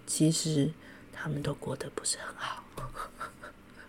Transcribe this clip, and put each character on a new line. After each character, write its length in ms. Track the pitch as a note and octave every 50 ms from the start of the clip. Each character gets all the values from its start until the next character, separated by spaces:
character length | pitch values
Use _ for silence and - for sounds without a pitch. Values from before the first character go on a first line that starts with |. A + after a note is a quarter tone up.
| -
其 240 | - - - D#3 D#3
实 400 | D#3+ - - D#3+ D#3 C#3+ C#3 D#3+ D#3+ - - - - - - -
他 160 | - - - D#3
们 140 | C#3+ C#3+
都 100 | C#3+ D3 -
过 200 | - - - -
得 160 | - - - -
不 80 | - -
是 120 | - - -
很 140 | - - -
好。 260 | - - - - - - - - - - - - - - - - - - - - - - - - - - - - - -